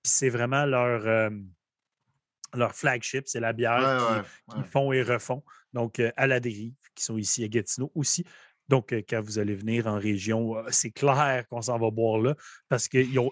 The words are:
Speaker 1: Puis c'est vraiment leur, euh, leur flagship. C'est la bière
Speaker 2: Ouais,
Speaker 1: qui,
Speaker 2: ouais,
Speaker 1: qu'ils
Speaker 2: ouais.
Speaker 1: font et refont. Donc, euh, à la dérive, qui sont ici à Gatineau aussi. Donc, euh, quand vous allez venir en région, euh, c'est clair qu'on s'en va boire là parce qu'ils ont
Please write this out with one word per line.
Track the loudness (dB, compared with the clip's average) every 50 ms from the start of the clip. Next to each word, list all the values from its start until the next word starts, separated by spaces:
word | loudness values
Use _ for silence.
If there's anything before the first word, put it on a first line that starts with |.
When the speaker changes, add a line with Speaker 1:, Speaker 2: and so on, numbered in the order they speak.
Speaker 1:
Puis | 0 0
c'est | 0 2 2 2
vraiment | 2 0 0 2 2 2 2
leur, | 2 2 2 2 2 0 0 2
euh, | 2 2 2 2 0 -2 -8 -12 -16 -20 _ _ _ _ _ _ _ _ _ _ _ _ _ _ _ _ _ -20 -8 -2
leur | 0 0 0 -2
flagship. | 0 0 0 0 0 -4 -4 -6 -6 -6 -4
C'est | -4 -2
la | -2 -2
bière | 0 0 0 2 4 4
Speaker 2:
Ouais, | 4 4 2 2
Speaker 1:
qui, | 2 2 0
Speaker 2:
ouais, | 0 -2 -6 -16 -20 _ -8 -6
Speaker 1:
qu'ils | -6
Speaker 2:
ouais. | -6 0
Speaker 1:
font | 0 0 2 2
et | 2 0
refont. | 2 2 0 -2 -2 -6 -8 -8 _ _ -20 -20 _ _
Donc, | -4 -4 -4 -4 0 0
euh, | 0 0 2
à | 0 2
la | 2 2 0
dérive, | 0 -4 -6 -6 -10 -12 -14 _ _ -20 _
qui | -8 -6
sont | -4 -4
ici | -4 -2 -2 -2 -2 -4
à | -2
Gatineau | 0 -2 -2 -2 -4 -4 -4 -6 _
aussi. | -4 -2 -2 -2 -2 -4 -8 -12 -20 -20 _ _ _ _ 2
Donc, | 2 2 2 0
euh, | -4 -4 -2 -2
quand | -4 -4
vous | -2 -2 -2 -2
allez | -2 -2 -2
venir | -4 -2 -2 0 0 0 0
en | -2 0
région, | 0 0 -2 0 0 0 0 0 0 -2 -4
euh, | -6 -6 -2
c'est | -2 -2 -2 -2
clair | -4 0 2 4 4 4 2 2 0 -2 -4 _
qu'on | -8 -6
s'en | -4 -2 0 2
va | 2 0
boire | 2 2 2 2 2 2
là | 2 2 0 -2 -8 -20 -20 -20 _ _
parce | -2 -2 -2 2
qu'ils | 2 2 2 4 2 2
ont | 2 2